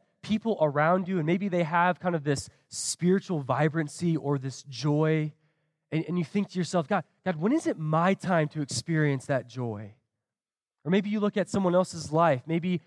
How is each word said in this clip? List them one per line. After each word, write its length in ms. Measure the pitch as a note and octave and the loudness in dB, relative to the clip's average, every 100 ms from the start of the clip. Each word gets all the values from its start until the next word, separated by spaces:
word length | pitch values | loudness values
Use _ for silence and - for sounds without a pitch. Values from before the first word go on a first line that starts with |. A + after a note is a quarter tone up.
| _ _ | _ _
people 340 | - G#3+ A#3 F#3+ | -4 -2 0 2
around 460 | D3+ C#3 D#3 F#3 F3+ | 2 4 4 2 2
you 100 | F#3 | -2
and 100 | D#3 | 0
maybe 220 | F3 G3+ | 0 0
they 140 | F3 | 0
have 360 | D#3 E3+ F3+ - | 0 2 2 2
kind 160 | F3+ E3 | -2 -2
of 80 | |
this 260 | C#3+ C#3 - _ _ | -2 -2 -4 _ _
spiritual 720 | - - - F3 F#3+ - E3 | -10 -8 0 2 2 0 -4
vibrancy 760 | C3 B2+ D#3 D#3+ D3 - E3+ D#3+ | -2 0 2 0 -4 -2 -2 0
or 220 | C#3 C#3 | 0 -2
this 240 | C3 B2+ | -4 -10
joy, 720 | C#3+ A#2+ D3 D3 D#3 D#3 D3+ - _ _ _ _ _ | -14 -4 0 2 2 0 -2 -8 _ _ _ _ _
and, 140 | D#3 - | -6 -2
and 100 | F3+ | -4
you 60 | |
think 260 | D#3+ G#3 G3 | -2 -2 -2
to 60 | F#3 | -4
yourself, 300 | E3 F3+ D3 | -2 -2 0
"God, 160 | G3+ - _ F#3+ | -2 -2 _ -6
God, 100 | D#3 | -2
when 160 | F#3+ | 0
is 160 | D#4 E4 | 0 -2
it 100 | D#3 | -4
my 360 | D#3 D#3 F3+ | 0 2 2
time 340 | G3 F3+ F3 D3+ | 2 2 2 0
to 120 | D#3 | -2
experience 640 | C#3+ - - D#3+ D3 C3+ - | -6 -6 -2 0 2 0 -2
that 220 | C3+ A#2+ | -4 -4
joy?" 440 | B2+ A#2+ G#2 G#2+ - _ _ _ _ _ _ _ _ D3 | -8 -6 -6 -12 -18 _ _ _ _ _ _ _ _ 0
Or 60 | |
maybe 180 | G3 G3+ | 0 0
you 100 | G#3+ | 0
look 160 | G3+ G3+ | 0 0
at 140 | E3+ | -2
someone 260 | G3+ F#3 F3 | 0 2 2
else's 360 | F3+ E3 C#3+ | 2 -4 -2
life, 300 | D3+ E3+ C3 D3 | 2 4 2 0
maybe 340 | E3+ F3+ F3+ | -2 0 -2